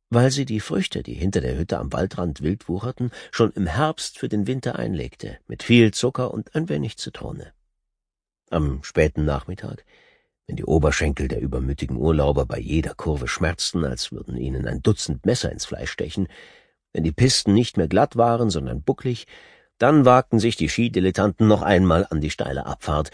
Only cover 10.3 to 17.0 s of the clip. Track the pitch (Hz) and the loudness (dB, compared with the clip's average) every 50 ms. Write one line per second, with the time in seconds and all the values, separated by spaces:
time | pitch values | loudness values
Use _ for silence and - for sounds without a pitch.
10.3 | _ _ _ - - - - - 78 80 73 73 - - 82 71 67 - 69 64 | _ _ _ -12 -10 -8 -2 2 2 4 4 4 2 2 0 0 0 -2 -4 -4
11.3 | - - 65 67 64 64 65 65 69 - - - 64 57 71 82 80 73 69 73 | -4 -4 -4 -4 -4 -4 -2 -4 -4 -4 -4 -6 -4 0 0 2 2 4 2 2
12.3 | 71 69 64 60 58 60 58 76 78 80 78 - - - - 80 76 67 62 - | 2 0 0 -2 -6 -8 -4 -2 -2 -2 -2 -2 -8 -6 -4 -4 -2 -2 -4 -6
13.3 | - - 85 78 82 - - - - 87 78 65 64 - - - - - - - | -4 -2 -2 -2 -2 -4 -6 -4 -2 -2 -2 -2 -4 -6 -8 -10 -10 -12 -10 -8
14.3 | 62 60 64 67 65 64 62 - - - - 113 101 - - - 69 - - 104 | -8 -6 -6 -6 -4 -4 -6 -6 -6 0 0 0 0 0 -2 -6 -6 -2 0 -2
15.3 | 123 - - - 50 - - - - - - - - - - 87 - 98 92 - | -2 0 -4 -6 -8 -8 -10 -10 -10 -10 -8 -10 -8 -8 -8 -6 -4 -4 -6 -6
16.3 | - - - - - _ _ _ _ _ _ _ - 85 | -8 -20 -20 -20 -20 _ _ _ _ _ _ _ -4 -2